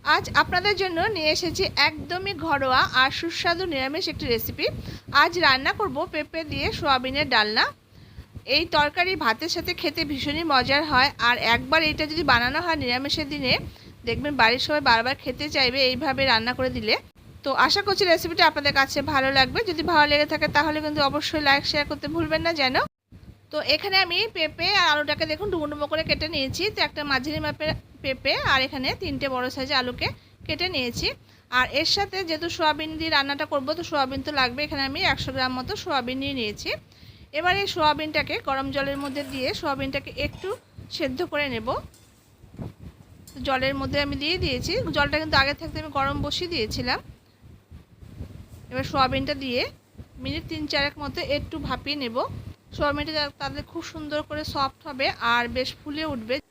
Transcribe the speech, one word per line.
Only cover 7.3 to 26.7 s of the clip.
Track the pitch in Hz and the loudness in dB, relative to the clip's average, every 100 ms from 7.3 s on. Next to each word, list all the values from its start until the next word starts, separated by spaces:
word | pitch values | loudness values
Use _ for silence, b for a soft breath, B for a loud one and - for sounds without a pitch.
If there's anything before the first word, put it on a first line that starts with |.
ডালনা। | 240 214 226 508 - _ B B B B - - 285 | 2 4 2 0 -2 _ B B B B -16 0 0
এই | 339 311 | 4 2
তরকারি | 294 359 359 381 | 2 2 0 2
ভাতের | 262 220 320 349 | 0 0 -2 -4
সাথে | - | -4
খেতে | 359 - 302 302 | -2 -2 -2 -4
ভীষণই | 277 285 302 339 | -2 -2 -2 2
মজার | 262 247 277 302 | 2 4 2 4
হয়, | 254 277 - 233 | 4 4 2 2
আর | 240 196 | 4 4
একবার | 233 254 311 311 | 2 4 4 4
এটা | 302 311 | 0 -2
যদি | 311 | 0
বানানো | 285 240 247 294 349 | 4 4 4 0 0
হয় | 311 | 0
নিরামিষের | 254 247 285 330 285 | 0 -2 0 -2 -2
দিনে, | 294 254 320 - B B B 233 | -2 0 0 -2 B B B -4
দেখবেন | 233 285 269 | -2 -2 4
বাড়ির | 226 254 - | 4 4 2
সবাই | 302 269 | 2 4
বারবার | 226 240 277 | 4 4 -2
খেতে | 285 247 302 294 | -4 -6 -2 2
চাইবে | 254 262 254 | 2 4 2
এইভাবে | 247 285 269 269 | 2 -2 2 4
রান্না | 226 226 247 | 4 2 0
করে | 254 247 | -2 -2
দিলে। | 214 254 - - - - | 0 0 -2 -20 -20 -8
তো | 277 262 277 | -2 4 4
আশা | 392 392 | 4 2
করছি | 381 370 | 2 4
রেসিপিটা | 330 339 330 330 | 4 2 4 4
আপনাদের | 302 285 277 | 4 2 4
কাছে | 269 294 285 | 2 0 0
ভালো | 285 269 269 | 2 4 4
লাগবে। | 262 311 440 | 4 2 -2
যদি | 320 330 | -2 4
ভালো | 320 294 | 6 6
লেগে | 294 302 | 4 2
থাকে | 302 302 294 | 2 2 2
তাহলে | 311 302 302 | 2 0 -2
কিন্তু | 302 277 | 2 2
অবশ্যই | 294 - 311 294 | 2 -2 0 4
লাইক, | 277 294 | 4 4
শেয়ার | 302 285 | -2 -2
করতে | 285 294 330 | -4 -4 -2
ভুলবেন | 320 320 330 | 0 0 0
না | 320 | 2
যেন। | 262 285 587 _ _ - - - _ | 2 2 -2 _ _ -20 -20 -20 _
তো | 302 294 302 | -4 2 0
এখানে | 403 381 359 | 4 2 2
আমি | 370 440 370 | 2 0 0
পেঁপে | 311 311 349 403 | -2 0 2 4
আর | 349 | 4
আলুটাকে | 302 294 294 320 | 4 2 -2 -2
দেখুন | 302 403 | -2 -2
ডুমো | 359 294 | -2 -2
ডুমো | 294 294 | -4 -2
করে | 311 320 | -2 0
কেটে | 285 311 311 | -2 -2 -2
নিয়েছি। | 269 294 403 | -2 -2 -4